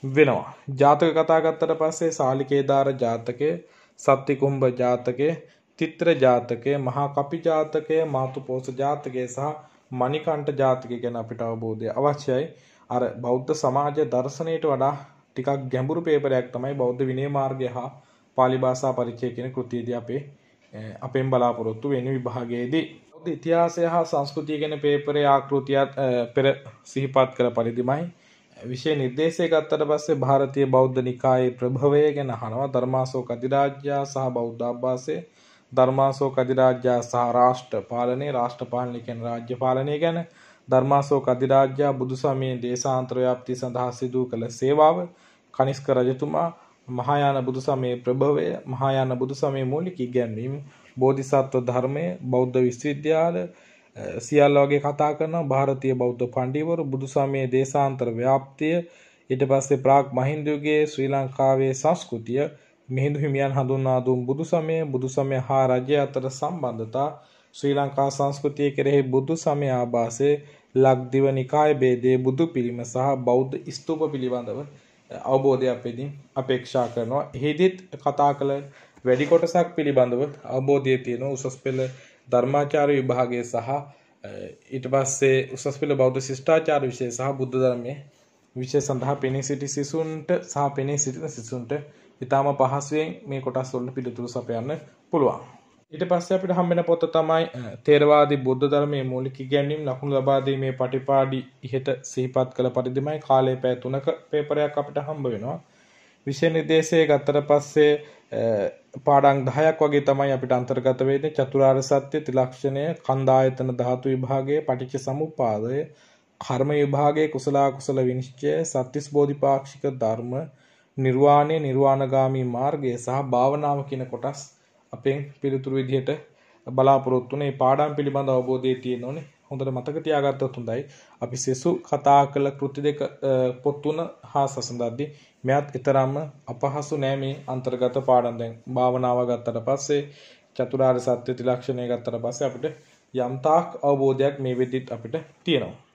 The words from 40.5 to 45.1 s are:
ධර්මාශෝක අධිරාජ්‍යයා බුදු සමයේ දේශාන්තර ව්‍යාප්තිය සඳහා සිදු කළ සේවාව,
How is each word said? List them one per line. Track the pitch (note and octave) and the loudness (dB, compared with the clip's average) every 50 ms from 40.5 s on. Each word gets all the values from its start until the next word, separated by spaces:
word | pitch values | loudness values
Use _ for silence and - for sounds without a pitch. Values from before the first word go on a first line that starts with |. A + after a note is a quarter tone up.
| - _ _ - | -20 _ _ 2
ධර්මාශෝක | C3 C3 C3 C#3 C#3+ C#3+ C#3 C#3+ D3 C#3 C3+ - | 4 4 4 6 4 2 4 4 0 2 2 2
අධිරාජ්‍යයා | B2+ A#2+ C3 B2+ C3+ C3+ C3+ C3+ C3 C3+ D3 C#3+ C3+ | 0 2 2 4 6 6 6 4 2 0 0 0 2
බුදු | B2+ B2+ B2+ C3 | 0 -4 -6 -6
සමයේ | B2+ - D3+ C3+ C3 C3 C3 B2+ A#2+ | -2 -2 -2 -2 0 -2 -4 -4 -4
දේශාන්තර | A#2 B2 B2 B2 - C#3 C3 B2+ B2+ - B2 B2+ | -4 -4 -4 -4 -2 -2 -2 -2 -2 -4 -2 0
ව්‍යාප්තිය | B2+ B2+ B2 B2 - - B2+ | 0 0 0 -2 -4 -8 -8
සඳහා | B2 C3 B2+ A#2 B2 B2+ B2 | -6 -6 -6 -4 -2 -4 -4
සිදු | A#2+ - C3+ B2 B2 B2+ B2+ | -4 -6 -8 -4 -2 -2 -2
කළ | B2 A#2+ A2+ A2+ A2+ | -2 -4 -6 -6 -8
සේවාව, | A#2 - C3 C3 C#3+ D3+ D3+ D#3 E3 F3+ F3+ F3 | -6 -2 0 2 4 6 6 6 6 2 -2 -8